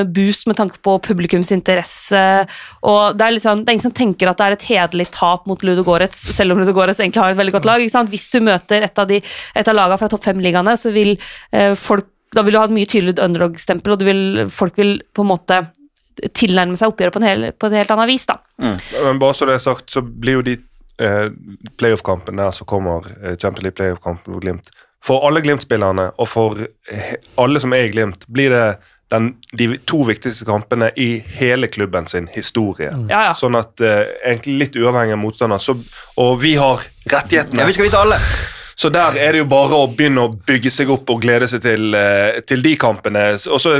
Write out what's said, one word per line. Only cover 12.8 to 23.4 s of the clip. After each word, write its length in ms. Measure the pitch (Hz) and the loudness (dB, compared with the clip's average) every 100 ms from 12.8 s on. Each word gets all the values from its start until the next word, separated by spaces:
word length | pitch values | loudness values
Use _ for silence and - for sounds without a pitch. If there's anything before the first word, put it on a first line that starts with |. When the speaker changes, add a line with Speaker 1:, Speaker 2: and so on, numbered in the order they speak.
| 202 | 0
Speaker 1:
tydeligere 380 | 220 180 180 185 | 0 0 0 0
underdog-stempel, 640 | 170 175 165 - 175 202 | 2 -2 -2 -4 -4 -2
og 60 | 202 | 0
du 60 | 196 | 2
vil, 380 | 196 190 202 202 - | 2 0 -2 -4 -2
folk 220 | 185 - | -2 2
vil 220 | 202 202 - - | 0 0 -4 -2
på 100 | 208 | 0
en 60 | |
måte 240 | 180 - 185 165 _ _ _ _ - - - | 0 2 0 0 _ _ _ _ -12 -10 -2
tilnærme 400 | 208 180 180 180 | 0 2 0 0
seg 140 | 220 | -2
oppgjøret 220 | 220 180 208 | 0 -2 0
på 60 | |
en 40 | 220 | 0
hel, 200 | 196 220 - | 0 -4 -4
på 80 | 214 | -2
et 120 | 208 | 0
helt 100 | 202 | 0
annet 200 | 214 226 | 2 2
vis, 160 | 262 - | 0 -2
da. 80 | - _ - | -6 _ -8
Speaker 2:
Mm. 160 | 254 92 - 120 139 | -6 -6 -8 -2 0
Speaker 3:
Men 120 | 135 | 2
bare 160 | 135 135 | 2 2
så 140 | 135 | 0
det 80 | 131 | 0
er 60 | 135 | 0
sagt, 240 | 123 - | -4 -4
så 120 | 135 123 | -6 -6
blir 320 | 117 117 131 | -6 -2 0
jo 60 | 123 | -2
de, 80 | 120 - _ _ - | -6 -10 _ _ -4
eh, 280 | 113 101 107 - - 98 110 - | -2 0 -2 -6 -18 -20 -20 -2
playoff-kampene 640 | 120 107 - 92 90 98 98 | 0 0 -2 -6 -6 -4 -4
der 100 | 90 | -4
som 140 | - | -6
kommer, 380 | 101 92 85 80 - | -4 -4 -6 -8 -14
eh, 160 | 101 | -10
Champions 300 | 87 | -6